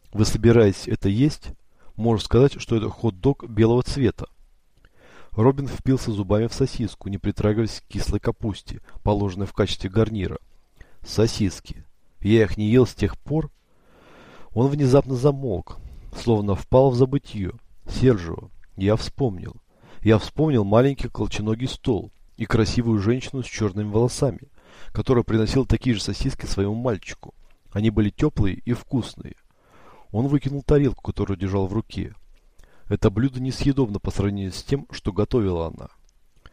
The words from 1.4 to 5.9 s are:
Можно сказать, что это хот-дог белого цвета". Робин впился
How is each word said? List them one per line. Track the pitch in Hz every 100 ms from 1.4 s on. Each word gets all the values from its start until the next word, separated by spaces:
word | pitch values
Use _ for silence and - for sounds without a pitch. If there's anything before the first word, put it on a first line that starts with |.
| - - _ _ - -
Можно | 113 107 -
сказать, | 117 139 -
что | - 113
это | 110
хот-дог | - 117 92 135 - -
белого | 107 113 120
цвета". | - 143 113 - - _ - _ _ _ - _ - - -
Робин | - 120 139 135
впился | - 127